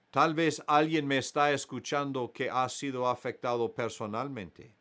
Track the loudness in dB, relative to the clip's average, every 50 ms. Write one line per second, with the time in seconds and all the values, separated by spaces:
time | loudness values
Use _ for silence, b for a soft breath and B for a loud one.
0 | _ _ 4 4 4 4 4 4 2 2 2 0 0 2 4 4 4 4 2 0
1 | 0 2 0 0 0 0 0 2 2 2 2 0 -2 -6 -10 -10 -6 -4 -2 -2
2 | -2 -2 -4 -4 -6 -6 -6 -6 -4 -2 0 0 0 -2 -2 -6 -6 -6 -4 -2
3 | 0 0 0 -2 -4 -8 -8 -6 -4 -2 0 0 0 -2 -2 -4 -4 -4 -4 -6
4 | -8 -6 -4 -4 -6 -6 -6 -10 -10 -12 -14 -18 -20 -20 _ _